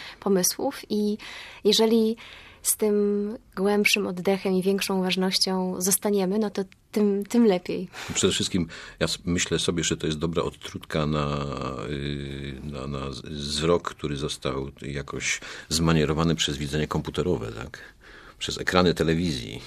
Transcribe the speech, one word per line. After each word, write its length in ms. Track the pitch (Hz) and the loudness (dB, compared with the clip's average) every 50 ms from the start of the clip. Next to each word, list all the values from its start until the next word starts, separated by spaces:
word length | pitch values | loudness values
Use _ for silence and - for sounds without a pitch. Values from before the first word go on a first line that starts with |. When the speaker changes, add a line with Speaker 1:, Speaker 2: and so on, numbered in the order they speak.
| - - - - | -14 -16 -16 -4
Speaker 1:
pomysłów. 600 | - 202 202 180 180 - - - - 269 - - - - | 2 2 4 4 4 2 0 0 -2 -4 -4 -6 -6 -4
I 280 | 220 208 208 208 208 - - - - - - - - - - | -2 0 0 0 -2 -4 -8 -14 -14 -14 -16 -16 -18 0 2
jeżeli 520 | 196 208 214 226 226 233 226 220 220 233 - - - - - - - - - | 4 4 6 6 6 6 4 4 2 0 -4 -8 -16 -20 -20 -20 -20 -20 -6
z 140 | - - - | -4 -4 -2
tym 600 | - 220 214 208 208 208 202 208 202 202 208 220 - - - - | 0 2 2 2 2 2 2 0 0 -2 -4 -6 -10 -14 -12 -4
głębszym 500 | - 190 202 208 208 208 - - 214 196 | 0 2 2 4 4 4 4 2 2 0
oddechem 460 | 202 180 180 170 196 196 190 - 196 | -2 -4 -2 2 2 2 2 2 2
i 100 | 185 185 | 2 2
większą 360 | 175 196 196 196 - - 196 190 | 2 2 0 0 0 0 0 0
uważnością 800 | 185 185 180 190 185 190 190 - - 190 185 185 185 185 185 185 | 0 0 0 0 0 2 2 2 2 2 2 0 0 -2 -2 -2
zostaniemy, 580 | 180 196 196 - - 208 208 202 185 180 196 220 | 0 0 0 2 2 2 2 2 2 2 2 0
no 120 | 220 202 | 0 0
to 120 | 202 202 190 190 - _ _ _ | -2 -4 -4 -4 -8 _ _ _
tym, 320 | - 214 208 202 196 202 202 | 0 2 4 4 4 2 -2
tym 220 | - - 240 233 | 2 4 6 6
lepiej. 420 | 214 185 180 - - 170 - 185 - - - - - - | 6 6 4 0 -4 -6 -6 -6 -8 -10 -12 -10 -4 0
Speaker 2:
Przede 180 | - - 190 | 2 4 4
wszystkim 360 | - - 98 - - 92 82 82 - - - - - - | 4 2 0 0 2 0 0 -2 -6 -12 -16 -18 -2 -2
ja 40 | 85 | 0
s-, 140 | 82 - - - | 0 0 -4 -2
myślę 340 | 87 87 87 - - 87 80 | 0 0 0 2 0 0 0
sobie, 260 | - - 87 82 80 | 0 0 0 0 0
że 120 | - 82 | 0 0
to 100 | 78 - | 0 0
jest 120 | 80 78 76 | -2 -2 -2
dobra 240 | 82 85 82 85 | -2 -2 0 0
odtrutka 640 | - - - - - - - - - - - 80 76 | -2 -2 -6 -8 -14 -12 -12 -12 -10 -4 -2 0 0
na, 400 | 73 76 76 73 71 71 71 71 69 - - - - 67 62 - - | 2 0 0 0 0 -2 -2 -4 -4 -6 -6 -6 -6 -6 -6 -6 -6
y, 640 | 73 69 69 71 71 71 69 69 69 69 69 69 67 67 | -6 -4 -4 -4 -4 -4 -6 -8 -8 -8 -8 -10 -10 -10
na, 240 | 71 76 71 67 65 | -10 -10 -10 -8 -8
na 260 | 69 71 69 67 69 | -6 -6 -6 -6 -6
z-, 100 | 65 - | -8 -10
wzrok, 680 | - 73 78 73 71 71 73 73 78 82 87 85 - - | -10 -10 -8 -8 -6 -4 -2 0 2 4 4 2 2 -4
który 260 | - - - 71 71 | -8 -6 -6 -6 -4
został 540 | 67 71 71 - - - 69 65 67 67 69 - - | -4 -4 -6 -6 -6 -4 -4 -4 -4 -6 -8 -10 -12
jakoś 580 | - 71 69 69 69 - - - - - - - - - - - - - | -12 -8 -8 -8 -8 -8 -8 -6 -4 -4 -4 -4 -6 -12 -14 -16 -8 -4
zmanierowany 680 | 80 80 82 82 82 80 76 71 78 76 82 85 78 | -2 2 4 4 6 6 4 4 2 2 2 2 2
przez 220 | 80 - - 71 | 2 0 -2 -2
widzenie 300 | 69 73 71 73 78 76 | -4 -4 -4 -2 -2 -2
komputerowe, 640 | 73 78 78 73 - - - 73 90 85 - 113 - | 0 -2 -2 -2 -2 -4 -2 0 0 0 -2 -2 -6
tak? 260 | 113 - - - - - - - - - - - - - - - - - | -8 -10 -12 -12 -12 -16 -18 -20 -20 -20 -20 -20 -20 -20 -20 -20 -12 -10
Przez 200 | - - - - | -8 -8 -6 -4
ekrany 340 | - - - 90 90 87 82 | -2 2 4 6 6 6 4
telewizji. 640 | - 80 80 82 82 92 85 71 62 55 52 55 - - | 4 2 2 2 2 0 -2 -2 -4 -6 -8 -10 -12 -14